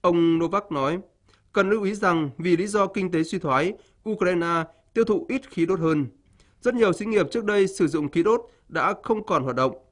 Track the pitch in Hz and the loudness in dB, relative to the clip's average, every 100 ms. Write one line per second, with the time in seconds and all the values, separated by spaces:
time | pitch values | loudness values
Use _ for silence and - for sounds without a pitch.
0 | 180 175 170 165 165 180 185 147 139 180 | 2 2 2 2 0 -2 -4 -4 -2 -4
1 | - _ _ _ _ 208 190 214 196 208 | -8 _ _ _ _ 0 2 0 -2 0
2 | 196 165 147 123 170 170 202 208 196 202 | 0 0 -2 -4 0 0 0 0 0 -2
3 | 190 165 160 185 156 131 170 - _ _ | -2 -2 -2 -4 0 0 0 -6 _ _
4 | 220 214 175 180 170 170 160 _ _ 226 | -8 -2 0 0 0 -2 -4 _ _ -2
5 | 226 202 - 262 - - 165 185 160 151 | 2 0 -2 -8 -6 -2 0 0 0 0
6 | 135 _ _ _ _ _ 240 240 208 165 | -2 _ _ _ _ _ -2 2 2 2
7 | 214 208 147 233 208 208 190 190 160 156 | 0 0 0 -2 0 2 2 2 0 0
8 | 147 165 185 233 - _ _ 151 151 196 | -2 0 2 0 -2 _ _ -2 -2 -2
9 | - 220 214 160 131 123 131 - _ | -2 -4 0 -2 -2 0 -2 -2 _